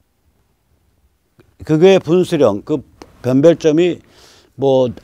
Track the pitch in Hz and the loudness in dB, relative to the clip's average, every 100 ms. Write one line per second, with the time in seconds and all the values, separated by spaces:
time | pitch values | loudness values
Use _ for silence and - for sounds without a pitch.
0 | _ _ _ _ _ _ _ _ _ _ | _ _ _ _ _ _ _ _ _ _
1 | _ _ _ _ _ - - 156 185 190 | _ _ _ _ _ -18 -4 2 2 2
2 | 143 180 170 160 120 101 - 151 - _ | 0 -2 -2 0 0 0 -6 -10 -10 _
3 | - _ 123 131 156 160 160 151 175 131 | -20 _ -4 2 2 2 0 0 -2 -4
4 | _ _ - _ _ - 135 131 127 - | _ _ -20 _ _ -6 -2 0 -2 -6